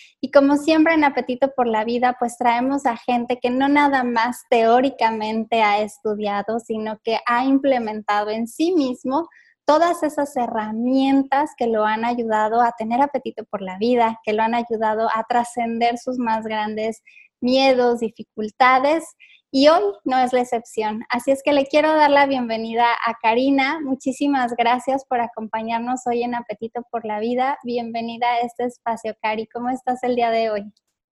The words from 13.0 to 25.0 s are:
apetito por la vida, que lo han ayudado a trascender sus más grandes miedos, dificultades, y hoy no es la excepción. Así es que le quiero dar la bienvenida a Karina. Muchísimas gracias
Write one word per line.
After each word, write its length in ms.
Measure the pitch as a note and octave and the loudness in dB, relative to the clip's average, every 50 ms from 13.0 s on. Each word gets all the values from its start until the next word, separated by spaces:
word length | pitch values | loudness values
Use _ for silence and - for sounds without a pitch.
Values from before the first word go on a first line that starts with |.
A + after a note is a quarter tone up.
apetito 440 | C#4+ C#4+ - B3+ - A3+ - - A3+ | 0 0 -2 -4 -6 -8 -10 -12 -12
por 160 | _ - G3 | _ -8 -8
la 160 | G3 F#3 F#3 | -8 -8 -6
vida, 420 | F#3+ G#3+ A#3+ B3+ A#3+ A3+ A3+ A3+ - - | -2 0 2 2 2 2 0 -2 -4 -4
que 80 | A3 G#3+ | -4 -2
lo 100 | G#3+ A3 | 0 0
han 100 | A3+ A#3 | 0 0
ayudado 540 | A#3+ A#3 A#3 A3+ G#3+ A3 G#3+ A3 A3 A3+ A#3 - | -2 -2 -4 -4 -2 -2 -2 0 0 -2 -2 -2
a 80 | A3+ A3+ | -2 -2
trascender 760 | - A#3+ A#3+ A#3+ A#3 - B3 A#3 A#3 A#3 A3+ A#3 A#3+ A#3+ | -2 0 -2 -2 -2 -4 -6 -4 -4 -2 0 0 0 0
sus 200 | A#3+ - B3+ B3+ | -2 -6 -6 -6
más 260 | B3 A#3+ A3+ A3 A3+ A3 | -4 -2 -2 -2 -4 -4
grandes 580 | A3 G#3+ G#3+ G#3+ G#3+ G#3+ G#3+ A3 A3+ A3 - _ _ - - _ _ _ - | -4 -4 -4 -4 -4 -4 -4 -4 -6 -6 -8 _ _ -20 -20 _ _ _ -4
miedos, 640 | A#3+ B3 B3+ C4 C4+ C4+ C4 B3 B3 B3 A#3+ A#3 | -2 2 2 4 4 4 4 4 4 2 2 0
dificultades, 1040 | A#3 A3 - - - _ - - G#3+ G#3+ - - B3+ B3+ C4 C4 C4 C#4+ D#4 D#4+ D#4+ - - _ _ - _ _ _ _ | -2 -6 -8 -10 -20 _ -10 -10 -10 -4 0 4 4 6 6 4 4 2 0 0 -2 -8 -16 _ _ -20 _ _ _ _
y 180 | - C4 C#4 D4+ | 2 4 6 6
hoy 120 | D#4+ F4+ G#4 G4+ G4+ - - | 6 6 2 0 -4 -4 -4
no 160 | - B3+ B3+ | -2 0 0
es 140 | B3+ B3 B3+ | 2 2 2
la 80 | B3 | 0
excepción. 640 | B3 B3 A#3+ A3+ A#3 - - - G#3+ G#3+ G#3+ A3 - - | 0 0 -4 -6 -6 -8 -8 -6 -6 -6 -6 -8 -8 -6
Así 220 | B3 B3+ - C#4 | -6 -2 0 0
es 100 | C4+ C4+ - | 0 0 2
que 100 | D4 D4 | 0 2
le 120 | C#4+ C#4 | 2 2
quiero 280 | C#4 - D4+ D4 D#4 D#4 | 2 2 2 4 4 4
dar 160 | D#4 D4+ C#4+ | 4 4 6
la 160 | C#4+ C#4+ C#4+ | 6 4 4
bienvenida 640 | C#4 C#4 B3+ A#3+ A3+ A3+ A3 A3+ A3+ A3+ A#3 A#3+ A#3 A#3 - - | 4 2 -2 -2 -4 -4 -4 -4 -4 0 2 2 2 2 0 -2
a 100 | A#3 A3+ - | -4 -4 -2
Karina. 580 | - A3 A3+ A#3+ C4 C#4 C#4 C4+ C4 C4+ D#4 E4 | 0 0 2 2 2 2 2 2 2 0 -2 -4
Muchísimas 720 | D4+ C4 C4+ C4 - C4+ B3 - C#4+ C#4+ C#4+ C4 B3 A#3 A#3+ | -4 -4 -6 -4 -4 -6 -4 -2 -2 0 0 0 -2 -2 0
gracias 480 | - A#3 A#3 B3 B3+ - - C4 C#4 | 0 2 2 2 0 0 -2 -4 -4